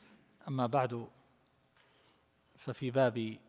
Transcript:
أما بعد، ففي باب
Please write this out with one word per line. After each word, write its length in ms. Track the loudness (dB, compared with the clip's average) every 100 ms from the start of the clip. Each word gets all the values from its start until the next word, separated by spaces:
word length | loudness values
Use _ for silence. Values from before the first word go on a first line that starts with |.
| -20 -20 _ _ -6
أما 200 | -2 0
بعد، 400 | 2 0 -4 -10 -16 _ _ _ _ _ _ _ _ _ _ _ _ _ -12
ففي 340 | -10 -6 -2
باب 460 | 4 4 2 -4 -6